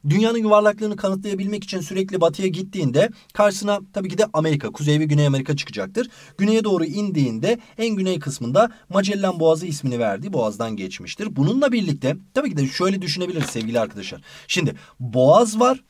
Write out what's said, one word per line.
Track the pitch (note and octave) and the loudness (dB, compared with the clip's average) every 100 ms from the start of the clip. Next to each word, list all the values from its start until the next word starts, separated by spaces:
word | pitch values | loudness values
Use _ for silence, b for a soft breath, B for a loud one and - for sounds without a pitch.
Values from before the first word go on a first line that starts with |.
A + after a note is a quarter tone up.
| D3 | 2
dünyanın | F#3+ A3 A#3 | 4 4 2
yuvarlaklığını | A3 G#3 G#3 G#3 G#3+ G3 | 4 6 6 2 -4 -2
kanıtlayabilmek | G3 F#3+ G3+ F#3+ G3 G3+ | -2 -4 -4 -4 -4 -6
için | - F#3 | -6 -8
sürekli | D3+ F#3+ F#3+ F#3+ | -4 -4 -4 2
batıya | E3+ - F#3+ | 2 2 -4
gittiğinde | F3 F#3+ G3 C#3+ C3 A3 B B | -4 -6 -2 0 2 2 B B
karşısına | - G#3 G3 G3+ G3+ G3 | 2 2 2 -2 -2 -4
tabii | G3+ F#3+ | -8 -6
ki | D#3+ | 0
de | G#3+ | 0
Amerika, | D#3 D#3 C#3+ A2 | 2 0 0 -2
Kuzey | - D3+ D3 | -4 0 2
ve | D#3 | 2
Güney | D3 D3 | 2 4
Amerika | C3+ C3 D3 | 2 -2 -4
çıkacaktır. | - G#2 F#2+ A3 B3+ B B - | -6 -8 -6 -4 -6 B B -2
Güneye | G3+ A3 | 2 2
doğru | G#3+ F#3 D#3+ | 2 0 0
indiğinde | G3 G#3 D#3+ C3 A2+ F3 A#3 B - | -2 -2 0 0 0 -2 -2 B -6
en | A3+ G3+ | -4 0
güney | F#3 F3 | -2 -2
kısmında | C#3+ C3 A#2+ D#3+ A#3 B B | -6 -6 0 2 2 B B
Magellan | F#3+ G3 G3+ F#3+ E3+ | -2 0 0 -2 2
Boğazı | D#3+ D#3+ F3+ | 2 2 -2
ismini | D3 C3+ A#2+ | -4 -4 -2
verdiği | A2 G2 G3 | -2 -2 -4
boğazdan | D#3+ A2 G#2 A2+ G#2 | -2 -2 -4 -6 -6
geçmiştir. | F#2 - F#2 - G#3+ C3+ | -8 -10 -14 -8 -6 0
Bununla | D3 B3+ C#4+ | 0 2 2
birlikte | A#3 F#3 - C3 D#3 - | 0 -2 -2 -2 -4 -4
tabii | C4 C#4+ | -4 -2
ki | D3+ | -2
de | C3+ | -2
şöyle | - F#3 G3 | 0 -2 0
düşünebiliriz | F3+ F3+ F3+ E3+ C3+ | -4 -4 -4 -4 -4
sevgili | A#2 A2 A#2 | -4 -2 -2
arkadaşlar. | G#2+ G2+ F#2 E2 B B B | -2 -6 -12 -14 B B B
Şimdi | F3+ D#3 - B B | -2 -2 -4 B B
boğaz | B2 A#2+ C3 F#3 A#3 G#3+ | -4 4 8 8 6 2
var. | B3 C4 _ | 2 2 _